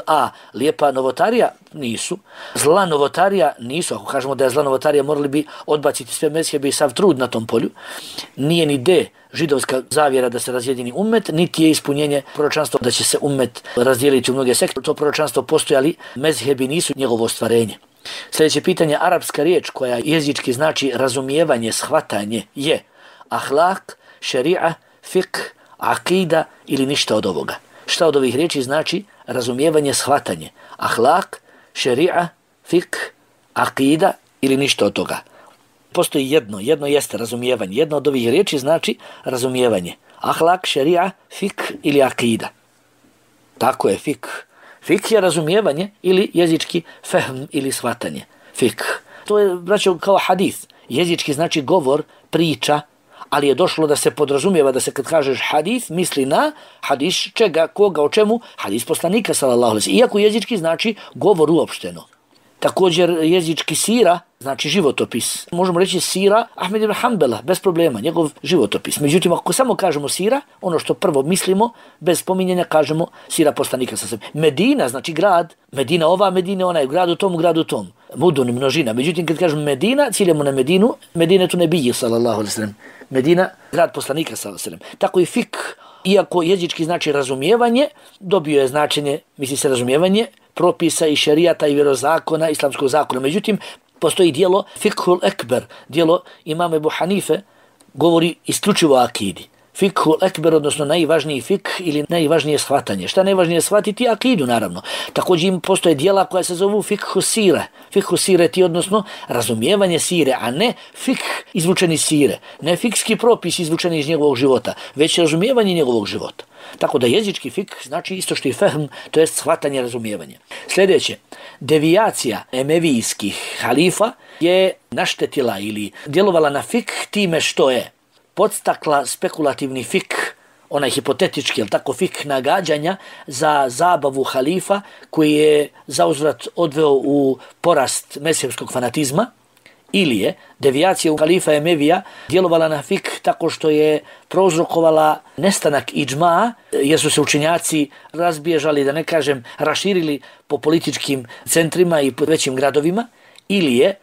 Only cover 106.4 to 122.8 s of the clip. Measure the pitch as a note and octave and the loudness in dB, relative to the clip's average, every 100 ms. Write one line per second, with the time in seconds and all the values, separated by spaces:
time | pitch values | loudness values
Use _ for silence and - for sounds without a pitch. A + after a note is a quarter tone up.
106.4 | E3+ F3 G3 G#3 - G3+ - F#3+ - A3+ | -4 -2 0 0 -2 -4 -4 -2 0 2
107.4 | G3+ B2+ F#2+ - - G3+ - F3 - F3+ | 4 2 0 -14 -4 -2 0 0 2 4
108.4 | E3+ F#3 F3+ E3+ F3 G#3 G3+ - - B2 | 4 4 2 2 0 -2 -2 -10 -8 -4
109.4 | A#2+ A2+ B2 G3+ G3 D#3+ - F3 C3 B2+ | -2 -2 0 2 2 0 0 2 2 0
110.4 | A#2 C3+ A#3 - - - - A#3 - - | -2 -2 -2 -2 -12 -10 -4 -4 -4 -8
111.4 | - F#3 E3 F3+ F3 D#3 - D3+ C3 - | -6 -2 0 2 2 0 0 2 2 0
112.4 | - - D#3 F3 A#3+ G3 - A3 A#3+ A3+ | -10 -8 -2 0 0 -2 -2 0 2 2
113.4 | F3 E3+ D#3 D#3+ F3+ E3 C#3 D#3+ D3 B2 | 0 -4 -2 -2 -2 -2 -2 2 2 4
114.4 | C#3 B2 G2+ - - C3 D#3 - E3 D#3+ | 4 2 0 -10 -8 0 0 2 2 2
115.4 | A3 B3 G3+ F3 B2+ A#2 G2 G#2 - - | 2 2 2 2 2 0 -2 -6 -10 -14
116.4 | - - - - D#3+ C#3 A#2+ E3+ G#3 D#3+ | -20 -20 -16 -4 -2 0 2 2 0 -6
117.4 | - - G3+ - C3 E3+ - F#3 - D#3+ | -8 -8 -8 -10 -10 -10 -8 -8 -6 -4
118.4 | C#3 A#2 G3+ D3 D3 - - D3+ D#3 - | -4 0 0 0 -6 -10 -4 2 2 0
119.4 | C#3+ E3 D3 C3+ B2 A#2+ A2 G2+ E2 - | -2 -2 -2 -4 -4 -6 -8 -8 -12 -20
120.4 | - - - - F#3+ D#3 - - - - | -20 -16 -4 2 4 4 2 -8 -16 -20
121.4 | - - C#3 D#3 D#3+ F3+ G#3+ - B2+ G2+ | -20 -10 0 2 4 4 2 0 -4 -6
122.4 | - B2+ C#3 E3 | -6 -4 0 2